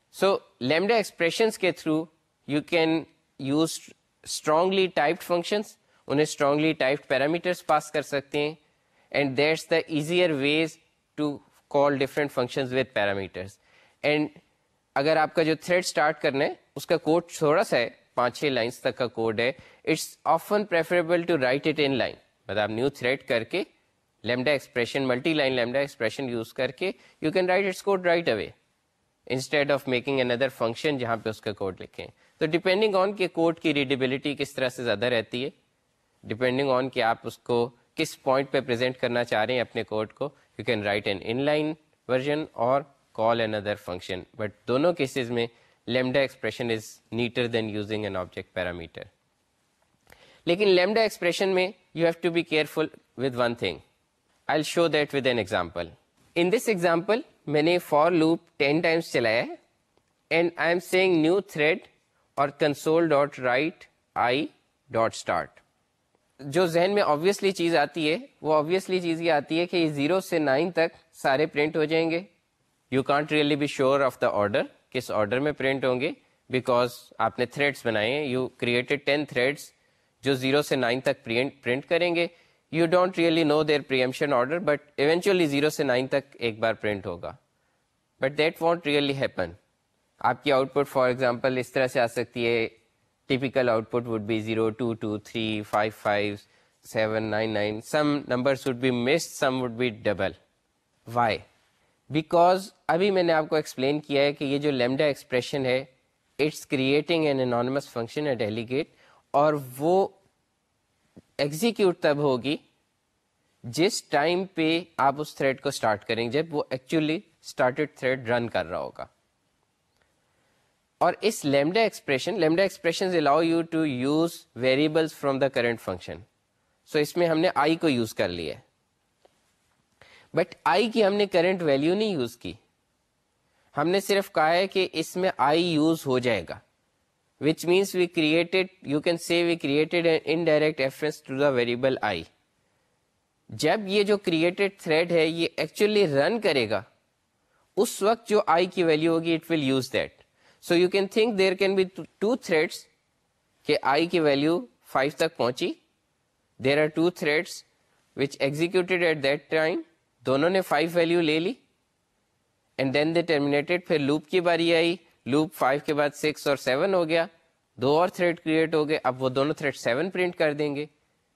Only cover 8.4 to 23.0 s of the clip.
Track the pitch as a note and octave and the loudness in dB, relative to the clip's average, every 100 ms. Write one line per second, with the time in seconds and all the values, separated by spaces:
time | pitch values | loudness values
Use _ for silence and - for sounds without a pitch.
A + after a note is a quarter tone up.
8.4 | D3 D#3+ _ _ _ _ _ C#3 C#3+ B2+ | -4 -6 _ _ _ _ _ -2 0 2
9.4 | D3 D#3+ - E3 - D#3 D3 F3+ F3+ D3 | 2 0 0 -2 0 -4 0 2 2 2
10.4 | C#3 D#3 D#3+ - _ _ _ - D3 C#3 | 0 0 0 -6 _ _ _ -6 -6 -6
11.4 | - _ _ C#3+ C#3+ C3+ C3+ - C#3+ - | -14 _ _ 2 2 2 -2 -2 -2 -2
12.4 | B2 D3+ B2+ C3 B2+ G#2+ G2+ G2 F#2+ F2+ | -2 -4 -2 -2 -2 0 0 -2 -6 -10
13.4 | G2 - _ _ _ _ C#3+ D3 D3+ - | -12 -16 _ _ _ _ -2 0 -2 -8
14.4 | - _ _ _ _ C3+ C#3+ D#3 D3+ - | -20 _ _ _ _ -4 0 2 0 0
15.4 | D#3 D#3 - F3+ F3+ - D3+ D#3 D#3 C3+ | 0 -2 0 0 0 0 0 0 -2 0
16.4 | D#3 F4+ _ - - D#3+ D3+ E3+ E3+ - | -2 -4 _ -16 -2 -2 2 0 0 -2
17.4 | D3+ D#3+ G#3 C#3+ A#2 - _ - B2 - | 2 2 2 0 0 -6 _ -2 -2 0
18.4 | D3+ B2+ A#2 - C3 - B2 - A2+ G#2+ | -2 0 -2 -2 -4 -2 -4 -2 -2 0
19.4 | A#2+ - - _ - D#3 - - - D#3+ | -2 -2 -12 _ -4 -4 -4 -6 0 0
20.4 | - G#3 G#3 E3+ D#3+ F3 E3 F3 E3+ E3 | 0 -2 0 -2 0 0 2 0 2 2
21.4 | B2+ C#3 D#3+ D3 C#3 C3 F#2+ - _ _ | 2 2 0 2 2 2 -2 -6 _ _
22.4 | - G2+ G#2 A2 C#3 - | -6 -2 -2 0 -2 -2